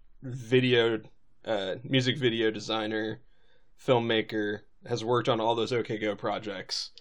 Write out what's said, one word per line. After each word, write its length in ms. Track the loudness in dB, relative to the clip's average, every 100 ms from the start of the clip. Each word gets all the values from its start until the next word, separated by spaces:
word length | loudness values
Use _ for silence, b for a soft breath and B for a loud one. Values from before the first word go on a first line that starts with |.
| -20 -16
video, 800 | -12 -10 2 4 6 6 4 2 -4 -20 -20 -14
uh, 320 | -4 -2 -2 -6
music 340 | 0 2 2 2
video 340 | 0 2 0
designer, 680 | 0 -4 -4 -2 -2 -4 -6 -14 -20 -20 -20 -20 -10
filmmaker, 760 | 2 2 4 0 0 -2 -2 -4 -10 -18 -6
has 160 | -4
worked 240 | 0 0 2
on 120 | 0
all 140 | 2 0
those 180 | 0
OK 240 | -2 -2 -4
Go 180 | -4 -2
projects. 760 | -4 -4 -6 -10 -8 -8 -8 -14